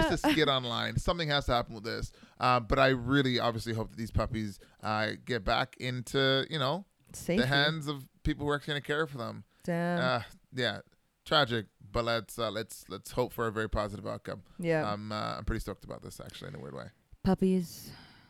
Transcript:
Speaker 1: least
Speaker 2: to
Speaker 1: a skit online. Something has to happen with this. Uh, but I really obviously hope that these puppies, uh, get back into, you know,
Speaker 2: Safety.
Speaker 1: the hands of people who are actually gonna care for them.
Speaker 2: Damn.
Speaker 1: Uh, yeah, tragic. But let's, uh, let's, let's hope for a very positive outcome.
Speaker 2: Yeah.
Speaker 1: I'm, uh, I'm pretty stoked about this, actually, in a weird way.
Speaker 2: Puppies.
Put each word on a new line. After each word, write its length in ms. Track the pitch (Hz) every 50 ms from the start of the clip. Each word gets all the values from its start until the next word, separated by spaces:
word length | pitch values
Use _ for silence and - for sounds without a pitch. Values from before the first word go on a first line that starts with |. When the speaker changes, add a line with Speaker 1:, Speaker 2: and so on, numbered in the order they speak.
| 320 320
Speaker 1:
least 140 | 175 - -
Speaker 2:
to 40 | 294
Speaker 1:
a 40 |
skit 160 | 302 160 151 143
online. 500 | 135 131 123 120 117 117 113 113 110 -
Something 300 | - - 180 175 165 147
has 160 | 147 143 139
to 80 | - 127
happen 220 | 120 - - -
with 80 | - 101
this. 280 | 113 107 110 107 - - - - - - _
Uh, 200 | - 123 127 123
but 200 | 117 101 147 135
I 100 | 135 131
really 500 | 135 123 117 120 135 143 135 131 123 120
obviously 340 | 110 117 113 113 104 117 110
hope 160 | 110 110 -
that 80 | - -
these 140 | 113 107
puppies, 480 | - - 113 - 120 110 107 104 98 - - - - _
uh, 280 | - 104 110 107 110 110 101 - -
get 180 | - 123 117 95
back 320 | 117 120 127 135 - - -
into, 680 | - 127 127 127 120 - - 139 135 135 135 135 135 -
you 80 | 156 156
know, 280 | 139 131 147 180 202 _ _ _ _ - -
Speaker 2:
Safety. 280 | - - - 190 202
Speaker 1:
the 60 | 123 127
hands 400 | 143 139 143 151 160 160 147 143
of 180 | 151 139 131 - _ _ _
people 220 | 156 151 - 143
who 60 | 147
are 40 | 147
actually 180 | 143 - - 147
gonna 60 | 143
care 240 | - - 147 147 160 151
for 100 | 139 131
them. 260 | 113 110 107 107 104 _ _ _ _
Speaker 2:
Damn. 360 | - 170 170 175 175 175 175
Speaker 1:
Uh, 220 | 127 127 127 120 110 - - - _ _ -
yeah, 240 | 127 123 113 101 101 - _ _ _ _ _ _ _ _
tragic. 400 | - 160 151 143 113 120 117 101 - _ _ - 98
But 140 | 101 120 117
let's, 320 | 117 117 117 104 - - -
uh, 100 | 117 110
let's, 340 | 98 110 113 - - - - -
let's 240 | 92 101 - -
hope 220 | - - 123 107 -
for 140 | - 117 113
a 40 |
very 180 | 101 110 110 107
positive 360 | - 110 107 104 101 101 98 107
outcome. 360 | 113 117 - - 98 104 - _ - -
Speaker 2:
Yeah. 320 | 180 165 165 156 151 107
Speaker 1:
I'm, 200 | 104 104 107 107
uh, 240 | 107 107 110 113 - -
I'm 60 | 104
pretty 160 | - 113 107
stoked 240 | - - 98 - -
about 180 | - - 57 -
this, 180 | - - - -
actually, 260 | - - - - -
in 60 | -
a 40 | -
weird 160 | 65 69 67
way. 100 | 67 60 - _ _ _ _ - _ _
Speaker 2:
Puppies. 680 | 196 190 - 185 190 185 185 175 160 - - - - - - - - - - - _